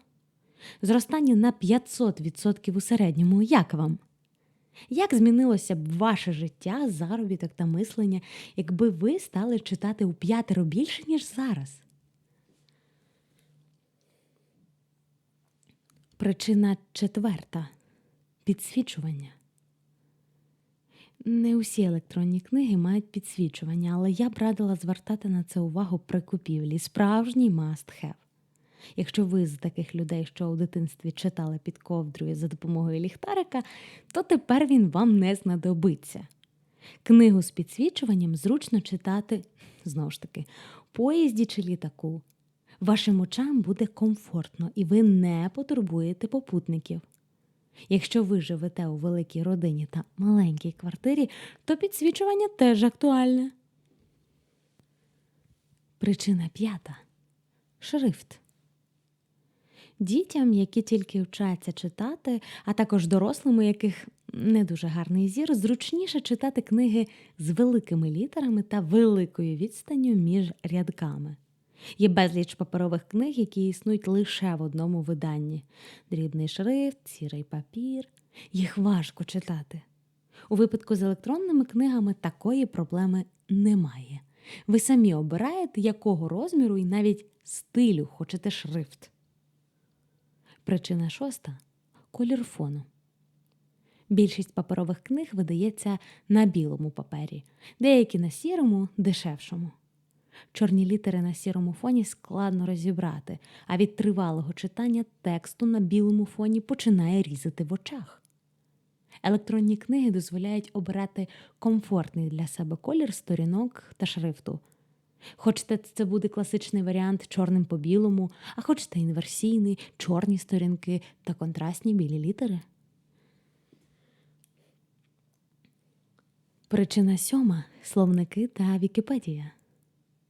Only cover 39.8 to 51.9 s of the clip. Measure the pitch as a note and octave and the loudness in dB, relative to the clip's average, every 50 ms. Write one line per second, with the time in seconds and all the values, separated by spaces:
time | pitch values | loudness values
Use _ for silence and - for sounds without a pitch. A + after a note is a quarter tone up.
39.8 | - E3+ C3+ D#3 D3 D#3 - - - - - D3+ C#3+ - - - - - - - | -12 -8 -6 -4 -4 -6 -6 -10 -14 -14 -12 -12 -12 -12 -14 -20 -20 -20 -20 -20
40.8 | - _ - A3 A#3+ C#4 D#4+ E4+ D#4+ C#4 A3 A3 A#3 - - G#3 F3+ F3 F3+ E3+ | -20 _ -4 -2 0 0 2 2 2 2 2 0 -2 -2 -2 -4 -4 -4 -4 -6
41.8 | - D3+ - - - D#3+ E3 D#3+ - _ _ _ _ _ _ _ _ _ _ - | -6 -10 -10 -8 -8 -8 -8 -8 -12 _ _ _ _ _ _ _ _ _ _ -4
42.8 | F#3 G3 G#3+ G#3 - A3 G3 F#3 F3+ F3+ - A#3+ C4 D4 C#4+ B3 E3 F3 F#3+ - | 0 2 2 2 4 2 2 2 2 0 -2 -4 -2 0 0 0 0 0 0 -2
43.8 | A3+ G#3+ - - A3 A3 G#3 G#3 - - E3+ E3 D3+ - _ - E3 E3+ - G#3 | -2 -4 -2 0 0 0 0 -2 -4 -6 -6 -6 -6 -6 _ -8 -6 -4 -2 -2
44.8 | F#3 D#3 G3+ A3+ A3 G#3 F#3+ F#3 F3+ F3 E3+ E3 E3+ F#3 - C4+ C#4 - D4 B3 | 0 4 4 6 6 8 6 6 4 2 2 0 -2 -4 -6 -6 -6 -2 -2 -2
45.8 | G3+ E3 E3 E3 E3 E3+ F#3 - A3+ G#3+ - C4+ C4+ - F#3 E3+ E3+ - E3 D#3+ | -2 -2 -2 -2 -2 -2 -4 -6 -6 -4 -4 -6 -4 -4 -4 -4 -2 -2 -4 -4
46.8 | - - E3+ E3 - _ _ _ _ _ _ _ _ _ _ _ _ _ _ - | -4 -6 -10 -10 -12 _ _ _ _ _ _ _ _ _ _ _ _ _ _ -14
47.8 | - - F#3+ F#3+ - - - A#3 G#3 F#3 G3+ F3+ D3 - E3+ D3+ E3+ F3 - - | -4 0 0 0 0 2 0 2 2 2 2 0 0 -2 -4 -4 -4 -6 -6 -4
48.8 | E3+ D#3+ D3+ D3 D#3 F3 F3 E3+ D#3+ - - E3 E3 F#3 F#3 F3 E3+ E3 D3+ D3+ | -6 -4 -4 -4 -2 -2 -2 -2 -4 -4 -4 -4 -2 -2 0 0 0 0 0 -2
49.8 | D3+ - - E3 - - _ - F#3+ G#3 G#3 G#3 F#3 E3 D3+ D3+ - E3+ - - | -4 -6 -6 -8 -8 -8 _ -2 2 4 4 4 4 4 2 -2 -4 -8 -10 -10
50.8 | - F3 - - - B3+ D4 D4+ C4 - - - - - - _ _ - D#4 D#4 | -10 -10 -8 -4 -2 0 2 2 0 0 -2 -8 -20 -20 -20 _ _ -2 -2 0
51.8 | G4+ G4 | -2 -4